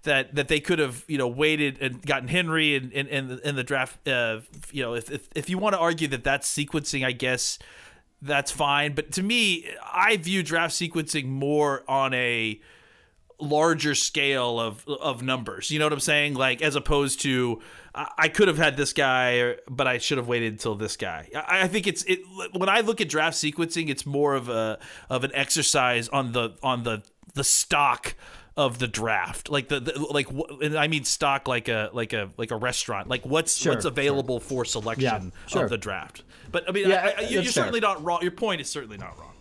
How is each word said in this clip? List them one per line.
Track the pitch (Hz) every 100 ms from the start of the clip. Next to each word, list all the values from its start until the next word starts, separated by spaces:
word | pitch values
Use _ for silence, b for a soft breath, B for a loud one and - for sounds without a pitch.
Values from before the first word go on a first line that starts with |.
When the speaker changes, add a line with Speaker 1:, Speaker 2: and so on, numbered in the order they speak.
Speaker 1:
that, | - 139 131 143
that | 135
they | 151
could | 143 170
have, | 143 123 -
you | 147
know, | 123
waited | 120 151 156 147 131
and | 135 127 147
gotten | 139 123
Henry | 170 170 160 156 139
in, | 127
in, | 139 139
in | 139 131
the, | 127 147
in | 139
the |
draft. | 123 139 127 - -
Uh, | 127 117 110 - - -
you | 143
know, | 123
if, | 120 -
if, | 143 -
if | 156 147
you | 185
wanna | 208 196
argue | 170 165 151
that | 131
that's | 139 139 -
sequencing, | - 147 160 147 143
I | 131
guess | 117 127 127 - - B B B B B _
that's | 139 143 143
fine. | - 143 143 147
But | 143 -
to | -
me, | 196 240 214 170 165 - -
I | 180 202 214
view | 160 190
draft | 151 165 165
sequencing | - 175 165 151 151 131
more | 135 139 151 147 135 -
on | 135 135
a | 127 123 117 110 107 b b b b b b _ _
larger | 151 151 165 156 151
scale | 135 - 156 139 135 123 117
of, | 113 104 -
of | 139 151 123
numbers. | 127 131 113 92 -
You | 151
know | 151
what |
I'm | 147
saying? | 131 147 147
Like, | 135 131 123
as | 151
opposed | 139 - 143 143 -
to, | 143 127 123 113 B B B
I, | - 151 -
I | 160
could | 165 196
have | 151
had | 156 135
this | 139
guy, | - 139 127 127
or, | 123 120 120 -
but | 127 131
I | 123
should | - 139
have | 120
waited | 120 113
until | 107 117
this | 101 107 -
guy. | 98 80 -
I, | 147 151 185
I | 185
think | 202 180
it's, | 175
it, | - 185 185 190 185
when | 185 190
I | 208
look | 220 226
at | 175
draft | 151 156 160
sequencing, | 151 147 165 165 160
it's | 131
more | 143 139 147
of | 135 120
a, | 113 110 110 B B B
of | 131
an | 131
exercise | 139 139 - 143 143 127 120 117
on | 139 127
the, | 120 113 -
on | 135 123
the, | 117 107 - _ -
the | -
stock | - - - 147 143 120 - - B B B -
of | 135 120
the | 123
draft, | 107 113 104 87 - -
like | 143 -
the, | 143
the, | 127 135 147
like, | 147 139
wh-, | 139 156 143
and | 151 156
I | 151
mean | 156
stock | 131 - 147 139 -
like | 123 113
a, | 113 107
like | 110 113
a, | 113 98 -
like | 113
a | 113
restaurant, | 123 - - 104 101
like | 127
what's, | 127 151 160 -
Speaker 2:
Sure, | 170
Speaker 1:
what's | 123
Speaker 2:
sure. | 143
Speaker 1:
available | 127 139 139 127 123
for | - 131
selection | 117 120 107 113
Speaker 2:
Yeah, | 131 110 92 B B
sure. | 127
Speaker 1:
of | 120
the | 113
draft. | 104 95 73 - - B B
But | 175 175
I |
mean, | 190 196
Speaker 2:
Yeah, | 190 190 202
Speaker 1:
I, |
I, |
you, | 220
you're | -
Speaker 2:
that's | 208
fair. | -
Speaker 1:
certainly | 104 233
not | 214 185
wrong. | 160 170
Your | 180
point | 175 220 175
is | 127
certainly | 151 117 104
not | 92 82
wrong. | 82 -